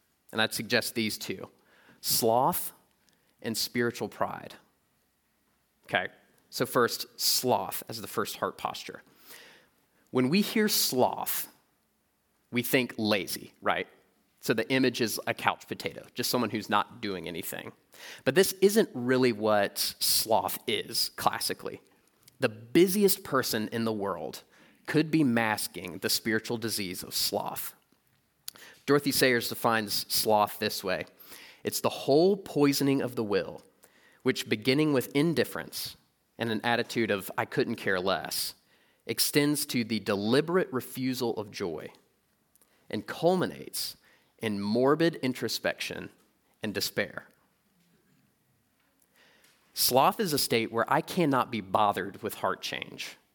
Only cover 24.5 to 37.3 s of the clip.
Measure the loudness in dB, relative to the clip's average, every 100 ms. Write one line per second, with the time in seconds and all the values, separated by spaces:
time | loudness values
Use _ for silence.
24.5 | _ -20 _ 0 0 2 2 4 4 2
25.5 | 0 -4 -8 -10 -6 -2 -2 0 -2 -2
26.5 | -6 -4 -4 -6 -8 -8 -4 -2 -2 -4
27.5 | -8 -10 -14 _ _ _ _ _ _ -20
28.5 | -20 -20 -12 2 2 4 4 4 4 0
29.5 | 0 2 2 0 -4 -2 -2 2 4 2
30.5 | 0 -4 -2 -4 -4 -6 _ -20 -20 -20
31.5 | -8 -4 -2 -2 -2 4 6 6 2 -2
32.5 | 2 4 4 2 2 0 -4 0 0 -2
33.5 | -10 -20 _ -20 _ _ _ -2 -2 -2
34.5 | 0 2 4 4 2 2 2 2 2 0
35.5 | -4 -10 -10 -10 -12 _ _ _ -6 -4
36.5 | -2 0 0 0 0 0 0 -2